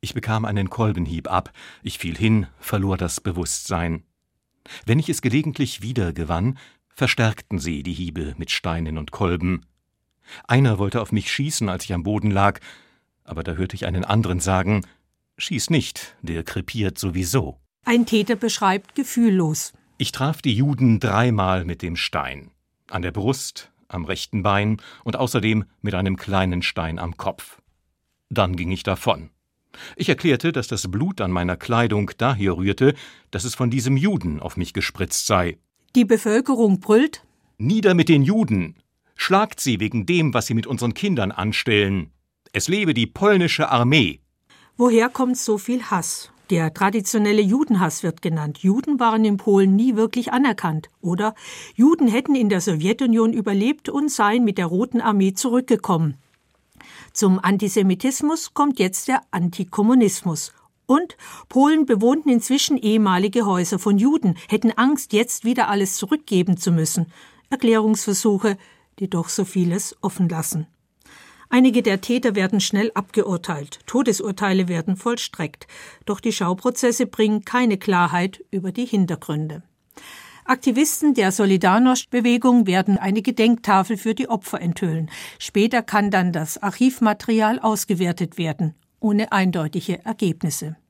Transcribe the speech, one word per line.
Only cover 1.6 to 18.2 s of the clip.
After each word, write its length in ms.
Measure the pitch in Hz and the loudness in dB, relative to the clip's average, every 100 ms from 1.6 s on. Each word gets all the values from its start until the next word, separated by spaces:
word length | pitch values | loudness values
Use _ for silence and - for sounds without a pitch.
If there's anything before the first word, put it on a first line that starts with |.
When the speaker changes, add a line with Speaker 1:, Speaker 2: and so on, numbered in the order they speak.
| - - | -20 -14
Speaker 1:
Ich 160 | - - | -14 -10
fiel 180 | 87 80 | -8 0
hin, 300 | 110 110 95 _ | 2 2 0 _
verlor 380 | - 104 98 92 | -6 -2 -2 -2
das 240 | 87 - | -4 -4
Bewusstsein. 840 | - 87 85 - - 90 85 82 _ _ _ _ _ _ - - - | -6 -6 -6 -6 -6 -4 -4 -6 _ _ _ _ _ _ -20 -16 0
Wenn 140 | 127 | 0
ich 80 | 156 | 0
es 140 | 160 | -2
gelegentlich 600 | 127 131 156 139 135 - | 0 0 -2 -4 -6 -4
wieder 300 | 104 120 90 | -6 -4 -4
gewann, 460 | 76 80 82 107 135 - _ _ | -4 -4 -2 -2 -4 -14 _ _
verstärkten 680 | - 131 - 113 110 - 95 | -4 -2 0 0 -2 -8 -8
sie 240 | 73 76 | -6 -6
die 100 | 71 | -8
Hiebe 400 | 82 87 78 73 67 | -8 -8 -6 -8 -10
mit 140 | 82 | -8
Steinen 460 | - 87 82 80 78 | -6 -6 -6 -6 -8
und 140 | 78 | -10
Kolben. 540 | - 95 85 90 92 _ _ _ _ _ _ _ - - | -4 -2 0 -2 -4 _ _ _ _ _ _ _ -20 0
Einer 320 | 123 135 104 | 2 4 2
wollte 240 | 101 120 | -2 -2
auf 120 | 104 | -2
mich 180 | 107 - | -4 -2
schießen, 380 | - 143 - 107 | -6 -4 -4 -4
als 160 | 92 - | -6 -6
ich 80 | |
am 100 | 90 | -6
Boden 280 | 98 107 104 | -2 -2 0
lag, 280 | 98 101 98 - - _ _ _ _ | 2 2 0 -16 -20 _ _ _ _
aber 200 | - 78 | -14 -10
da 100 | 80 | -8
hörte 220 | 82 92 - | -6 -6 -6
ich 100 | 98 | -6
einen 200 | 90 - | -4 0
anderen 340 | 104 95 90 | 0 0 -2
sagen: 460 | 95 95 92 104 92 _ _ _ _ _ | 0 0 2 -2 -4 _ _ _ _ _
"Schieß 320 | - 139 - | -8 -6 0
nicht, 460 | 160 - - - _ | 0 0 -10 -18 _
der 220 | 80 82 | -8 -8
krepiert 540 | 82 - 92 117 101 - | -6 -8 -8 -4 -4 -2
sowieso." 600 | 98 87 90 127 76 - _ _ | -6 -4 -2 -2 -4 -10 _ _
Speaker 2:
Ein 220 | - 240 226 | 0 2 2
Täter 320 | 220 | 0